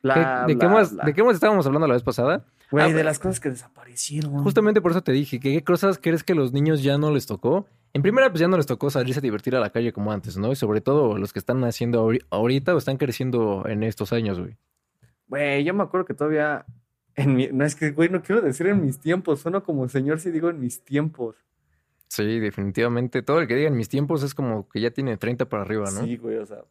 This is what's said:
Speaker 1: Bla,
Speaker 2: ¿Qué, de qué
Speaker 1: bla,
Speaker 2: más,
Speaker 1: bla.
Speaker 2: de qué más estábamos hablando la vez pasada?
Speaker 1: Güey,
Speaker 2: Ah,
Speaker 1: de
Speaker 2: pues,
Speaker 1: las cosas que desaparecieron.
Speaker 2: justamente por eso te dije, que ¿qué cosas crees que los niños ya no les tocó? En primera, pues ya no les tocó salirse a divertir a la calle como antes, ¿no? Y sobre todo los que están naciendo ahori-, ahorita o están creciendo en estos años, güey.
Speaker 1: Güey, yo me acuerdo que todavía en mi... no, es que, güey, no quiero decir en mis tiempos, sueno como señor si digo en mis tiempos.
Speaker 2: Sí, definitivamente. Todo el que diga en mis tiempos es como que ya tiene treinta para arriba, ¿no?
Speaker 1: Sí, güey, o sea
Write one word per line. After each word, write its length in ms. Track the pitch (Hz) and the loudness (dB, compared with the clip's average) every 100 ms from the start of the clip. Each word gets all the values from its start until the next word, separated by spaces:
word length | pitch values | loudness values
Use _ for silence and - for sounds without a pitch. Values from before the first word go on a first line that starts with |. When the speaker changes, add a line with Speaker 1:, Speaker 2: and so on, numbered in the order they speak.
Speaker 1:
Bla, 440 | 131 139 165 127 127 | 4 4 2 0 0
Speaker 2:
¿Qué, 60 | |
de 60 | 123 | 4
qué 60 | 175 | 6
Speaker 1:
bla, 100 | 214 | 6
Speaker 2:
más, 180 | 190 95 | 4 0
Speaker 1:
bla. 80 | 151 | -2
Speaker 2:
de 80 | |
qué 100 | 147 | 4
más 120 | 240 185 | 4 4
estábamos 320 | 320 202 139 | 4 4 2
hablando 200 | 143 156 | 2 2
la 60 | |
vez 80 | 123 | 2
pasada? 420 | 120 120 127 185 - _ _ | 0 0 0 0 -6 _ _
Speaker 1:
Güey, 120 | 143 165 | 2 4
Speaker 2:
Ah, 20 | |
Speaker 1:
de 60 | |
Speaker 2:
pues, 120 | 160 156 | 4 0
Speaker 1:
las 140 | 151 | -2
cosas 200 | 190 147 | -4 -4
que 100 | 143 | -6
desaparecieron. 920 | 123 - - - 120 - 147 151 143 | -8 -16 -20 -18 -10 -8 -6 -4 0
Speaker 2:
justamente 380 | 143 143 214 208 | 2 4 4 4
por 100 | 175 | 2
eso 100 | 170 | 0
te 80 | 165 | 2
dije, 280 | 135 147 123 | 0 0 -4
que 120 | 135 | 0
¿qué 100 | 151 | 0
cosas 360 | 165 175 196 185 | 2 2 2 0
crees 220 | 165 165 | 0 0
que 100 | - | 0
los 200 | 170 131 | 0 2
niños 280 | 139 151 156 | 2 2 2
ya 160 | 139 143 | 2 2
no 140 | 151 | 2
les 160 | 143 - | 0 -2
tocó? 400 | 101 117 180 196 _ _ | -4 0 0 -2 _ _
En 80 | 147 | 0
primera, 280 | 180 247 262 | 2 4 4
pues 100 | 165 | 4
ya 80 | 170 | 2
no 80 | 185 | 2
les 100 | 143 | 0
tocó 240 | 120 139 | -2 -2
salirse 300 | 139 127 131 | 0 -2 -2
a 20 | |
divertir 320 | 135 104 - 127 | -2 -2 -2 0
a 40 | |
la 100 | 104 | 0
calle 220 | 117 117 | -2 -2
como 220 | 104 104 | -4 -4
antes, 240 | 104 110 90 | -4 -6 -4
¿no? 160 | 107 | -2
Y 20 | 135 | -2
sobre 240 | 107 107 | 0 0
todo 380 | 131 147 127 104 | 2 2 2 0
los 160 | 101 | -4
que 60 | - | -6
están 200 | - 127 | -4 -2
naciendo 420 | 123 - 120 120 113 | -2 -2 0 2 2
ahori-, 160 | 120 - | 0 -2
ahorita 440 | 98 120 135 139 | 0 2 2 2
o 40 | 165 | 0
están 180 | 135 135 | 0 -2
creciendo 680 | 135 - 131 120 107 98 95 | -4 -2 -2 0 0 -2 -4
en 160 | 107 | -2
estos 300 | 110 - 104 | -2 -4 -2
años, 260 | 117 107 90 | -2 -2 -4
güey. 160 | 90 110 _ _ _ _ _ _ _ | -8 -14 _ _ _ _ _ _ _
Speaker 1:
Güey, 380 | 139 143 139 151 | -4 0 0 0
yo 80 | |
me 100 | 196 | 0
acuerdo 220 | 190 185 180 | 0 -2 -4
que 80 | |
todavía 520 | 139 147 156 151 143 - - _ _ _ - | -4 -2 0 0 -4 -10 -20 _ _ _ -2
en 200 | 139 127 | 2 2
mi... 140 | 131 | 0
no, 160 | 135 151 | 0 0
es 100 | 151 | 0
que, 160 | 156 | -4
güey, 160 | 147 170 | 0 0
no 140 | 185 | 0
quiero 200 | - 214 | 0 0
decir 260 | 170 131 175 | 0 0 0
en 140 | 202 | 2
mis 180 | 147 131 | 0 -4
tiempos, 420 | 156 180 175 143 | -2 -2 0 -2
sueno 220 | 165 196 | -2 -4
como 240 | 196 147 127 | -4 -4 -2
señor 320 | 135 139 160 | -2 -2 -2
si 100 | 175 | -4
digo 180 | 160 170 | -2 -2
en 100 | 165 | -4
mis 200 | 123 - _ | -8 -10 _
tiempos. 500 | 143 156 156 117 - _ _ _ _ _ _ _ | -4 -4 -6 -10 -10 _ _ _ _ _ _ _
Speaker 2:
Sí, 320 | - 104 113 | -4 -2 0
definitivamente. 840 | 107 98 98 95 117 120 123 131 | -2 -4 -4 -2 0 0 -2 -4
Todo 200 | 123 156 | 0 0
el 60 | 135 | 2
que 80 | 120 | 0
diga 120 | 151 | 2
en 80 | 127 | 0
mis 120 | 110 | -2
tiempos 340 | 139 143 160 | -2 -2 -2
es 100 | 139 | -2
como 340 | 143 131 107 98 | -4 -4 -4 -6
que 100 | - | -4
ya 120 | 117 | -2
tiene 260 | 117 135 107 | -2 -6 -4
treinta 300 | 107 123 123 | -4 -4 -4
para 140 | 110 | -4
arriba, 220 | 95 110 101 | -4 -4 -4
¿no? 100 | 98 117 | -6 -6
Speaker 1:
Sí, 100 | 117 | -6
güey, 200 | 117 110 | -6 -8
o 80 | 104 | -8
sea 180 | 104 - | -16 -20